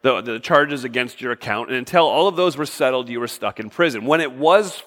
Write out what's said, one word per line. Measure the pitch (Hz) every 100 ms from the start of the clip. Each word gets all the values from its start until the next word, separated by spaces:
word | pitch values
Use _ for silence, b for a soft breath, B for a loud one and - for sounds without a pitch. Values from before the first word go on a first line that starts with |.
the, | 135 113
the | 117 113
charges | - 147 147 143
against | 123 123 120 -
your | 127
account, | 120 - 107 117
and | 127
until | 123 180 156
all | 127 190
of |
those | 170 180 139
were | 151
settled, | - 135 131 120
you | 120
were | 120
stuck | - 104 -
in | 107
prison. | - 170 113
When | 120 160
it | 147
was | 127 156 196 196 -